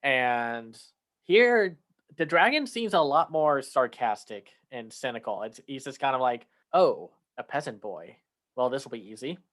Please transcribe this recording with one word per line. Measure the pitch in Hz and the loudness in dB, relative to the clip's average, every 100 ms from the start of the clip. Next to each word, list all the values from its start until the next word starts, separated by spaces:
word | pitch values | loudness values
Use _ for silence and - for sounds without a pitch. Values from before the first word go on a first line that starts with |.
And | 143 131 123 120 117 117 113 113 - _ _ _ | 2 2 2 0 -2 -6 -10 -20 -20 _ _ _
here, | _ 190 240 240 196 170 _ _ _ _ | _ 4 6 4 2 -4 _ _ _ _
the | 156 | 0
dragon | 170 196 294 269 | 4 4 2 -4
seems | - 226 | -6 0
a | 196 | 2
lot | 151 143 165 | 4 4 2
more | 156 151 143 | 2 2 2
sarcastic | - - 127 - 120 104 - 104 98 _ _ | 0 0 0 0 -4 -4 -8 -16 -16 _ _
and | 123 113 | -14 -14
cynical. | 110 131 117 117 101 | -10 -8 -8 -8 -8
It's, | 107 113 - | -8 -12 -14
he's | 135 | -14
just | 135 131 | -12 -6
kind | 135 | -2
of | 131 | 0
like, | 127 120 - _ _ | 0 -2 -8 _ _
Oh, | 170 175 101 87 _ _ - | 4 4 2 -8 _ _ -16
a | |
peasant | - 143 - 110 | -8 -6 -6 -12
boy. | 107 87 85 - _ _ _ | -12 -12 -14 -20 _ _ _
Well, | - 127 | -2 -2
this | 135 | -2
will | 135 | -8
be | 120 98 | -14 -14
easy. | 110 127 175 _ | -12 -10 -10 _